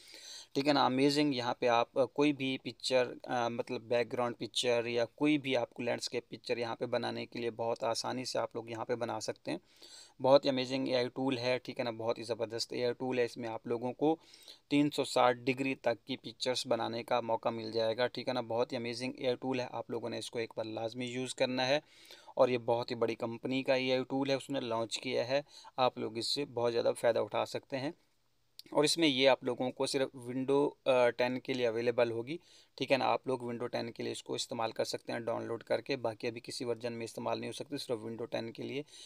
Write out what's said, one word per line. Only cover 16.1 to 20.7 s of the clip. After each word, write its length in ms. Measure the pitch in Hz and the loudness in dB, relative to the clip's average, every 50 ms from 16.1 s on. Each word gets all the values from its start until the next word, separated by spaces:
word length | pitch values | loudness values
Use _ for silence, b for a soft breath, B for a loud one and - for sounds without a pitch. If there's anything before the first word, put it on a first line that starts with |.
| 131 | -8
पिक्चर्स 500 | - - 123 110 - - 127 123 - - | -8 -8 -14 -10 -4 -4 -2 -2 -2 0
बनाने 340 | 131 123 113 113 113 113 117 - | -2 0 0 0 -2 -4 -6 -2
का 160 | - 127 120 | 0 0 0
मौका 300 | 117 113 113 113 - 131 | 2 0 -2 0 0 -2
मिल 200 | 117 113 110 110 | -2 -2 -6 -4
जाएगा, 360 | 110 113 113 110 110 120 123 | -2 0 0 0 2 2 0
ठीक 200 | 120 - 127 117 | 0 0 -4 -4
है 60 | 131 123 | -2 -2
ना। 80 | 127 117 | -2 -2
बहुत 280 | 113 113 117 123 - | -2 0 0 0 0
ही 60 | 139 | -2
अमेजिंग 360 | 120 117 120 120 113 127 127 - - | -4 -4 -4 -4 -4 -6 -6 -6 -2
एआई 160 | 135 127 123 | -2 -2 -2
टूल 240 | 123 - 131 131 123 | 0 -2 -2 -2 -2
है, 80 | 123 - - | -4 -4 -8
आप 180 | 120 - - | -10 -8 -6
लोगों 180 | 120 113 113 117 | -6 -6 -4 -6
ने 100 | 113 - | -6 -6
इसको 200 | - - - 120 | -8 -6 -6 -6
एक 140 | 113 - - | -6 -4 -6
बार 80 | 117 110 | -6 -6
लाजमी 400 | 110 | -6